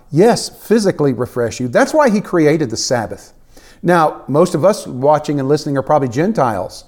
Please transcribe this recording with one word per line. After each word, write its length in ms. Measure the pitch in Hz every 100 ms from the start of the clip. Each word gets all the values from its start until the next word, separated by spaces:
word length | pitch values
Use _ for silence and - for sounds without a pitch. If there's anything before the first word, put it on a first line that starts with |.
| -
yes, 380 | 143 226 185 -
physically 640 | - - 220 196 - 143
refresh 480 | 117 120 123 117 -
you. 80 | 123
That's 260 | 170 277
why 160 | 311 277
he 120 | 202
created 480 | - 175 147 160 135
the 80 | 107
Sabbath. 560 | - 123 104 98 - _ _ - - -
Now, 400 | 170 175 151 - -
most 280 | 143 180 156
of 80 |
us 240 | 180 214 -
watching 520 | 127 143 151 147 143
and 100 | 131
listening 280 | 151 151 135
are 60 |
probably 240 | 131 151 135
Gentiles. 760 | 120 185 208 127 98 - -